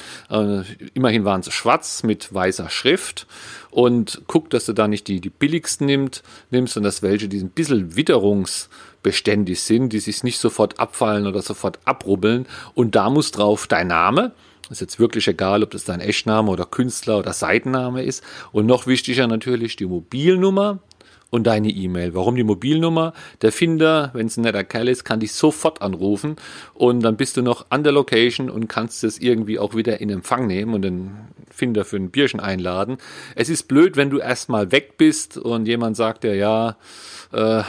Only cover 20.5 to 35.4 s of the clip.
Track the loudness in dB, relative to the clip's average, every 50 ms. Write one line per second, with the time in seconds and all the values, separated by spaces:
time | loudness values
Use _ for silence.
20.5 | 2 2 0 0 -2 -6 _ _ -20 _ -20 -20 _ _ _ -4 -2 0 2 2
21.5 | 2 2 2 0 -2 -2 -4 -4 -4 -2 -4 -4 -2 0 0 0 2 2 2 2
22.5 | 2 0 2 0 0 2 2 2 2 0 0 -2 -4 -10 -20 -20 -8 2 2 2
23.5 | 2 4 0 2 4 4 4 4 4 2 0 -2 -4 -4 -4 -4 -2 0 0 0
24.5 | 0 0 -4 -4 -4 -2 0 0 0 0 0 -4 -2 -2 -2 -4 -2 2 2 2
25.5 | 2 2 -2 -2 -2 -2 -6 -4 -4 -2 0 0 0 0 -2 -6 -8 -8 -14 -18
26.5 | -18 -18 -20 -14 _ 2 4 4 4 4 2 2 2 2 -2 -2 0 0 2 0
27.5 | 0 0 0 -2 0 2 4 4 4 4 2 2 4 4 4 4 2 -2 -6 -6
28.5 | -4 -6 -6 -4 -4 -4 -6 -6 -6 -4 -4 -4 -4 0 0 2 2 2 0 -2
29.5 | -2 -2 -2 -2 -2 -2 -2 -2 -2 -2 -4 -4 -4 -4 -2 -2 -2 0 0 0
30.5 | -2 -2 -2 -2 -2 -2 -2 -2 -4 -4 -8 -10 -12 -16 -18 -20 -20 -20 -20 _
31.5 | -6 -4 -2 0 0 -2 -2 -2 -4 -6 -6 -4 0 0 0 0 -2 -6 -6 -4
32.5 | -4 -4 -4 -4 -2 -2 -4 -4 -6 -10 -12 -18 -20 -18 -18 -14 -4 -4 -2 -2
33.5 | -2 -4 -2 2 4 6 6 6 4 2 0 0 0 -2 -2 -2 -4 -4 -2 -2
34.5 | 0 0 0 2 2 2 2 0 _ 4 4 4 4 2 -4 -10 -12 -8